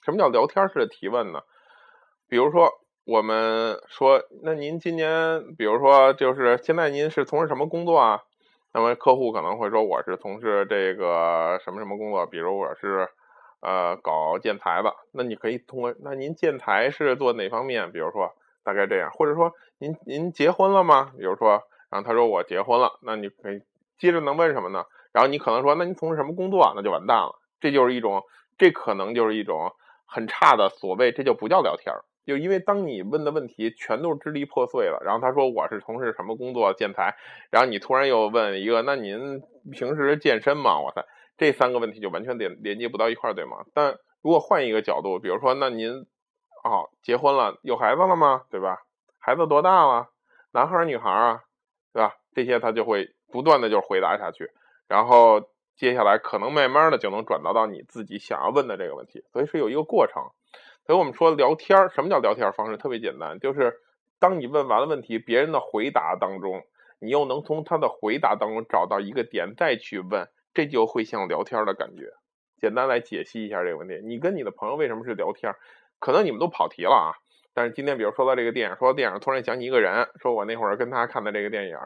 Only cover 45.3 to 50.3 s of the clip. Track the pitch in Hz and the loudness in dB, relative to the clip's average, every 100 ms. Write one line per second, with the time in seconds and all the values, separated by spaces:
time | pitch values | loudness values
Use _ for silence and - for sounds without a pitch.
45.3 | 92 127 135 135 113 113 131 - _ _ | 0 0 0 -2 -4 -6 -8 -16 _ _
46.3 | _ _ - 117 101 73 _ - 123 143 | _ _ -8 -2 -2 -4 _ -2 2 2
47.3 | 139 107 - - 113 113 143 185 170 147 | 2 0 -2 -6 0 2 2 2 4 4
48.3 | 131 - 98 95 92 _ _ _ _ - | 2 -4 -6 -4 -6 _ _ _ _ -2
49.3 | 147 156 147 180 185 143 120 123 _ _ | 0 2 4 6 6 6 2 -2 _ _